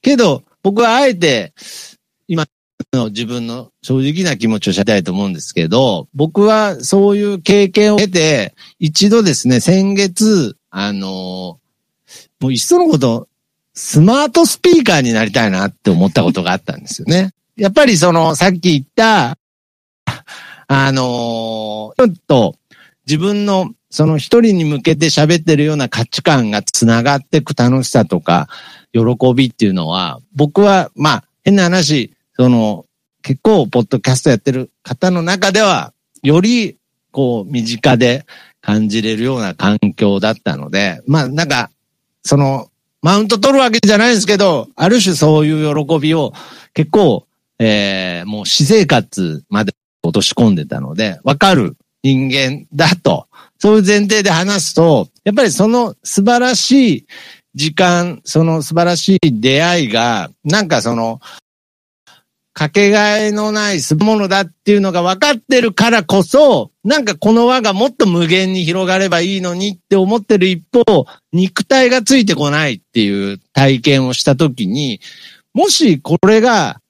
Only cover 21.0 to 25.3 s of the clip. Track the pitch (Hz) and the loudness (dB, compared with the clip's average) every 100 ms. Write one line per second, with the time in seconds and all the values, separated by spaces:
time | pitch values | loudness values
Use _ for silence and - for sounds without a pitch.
21 | 127 120 117 113 113 110 107 107 107 - | -2 -4 -6 -6 -6 -8 -8 -10 -10 0
22 | 247 85 _ 135 101 - _ _ _ _ | 0 0 _ 0 0 -4 _ _ _ _
23 | - 151 190 208 202 190 185 - _ - | -6 -4 -2 -2 -2 -2 -4 -10 _ -2
24 | 156 156 - 240 226 185 160 147 139 156 | 0 0 2 2 4 2 0 -2 -2 0
25 | 160 - 151 | 0 0 2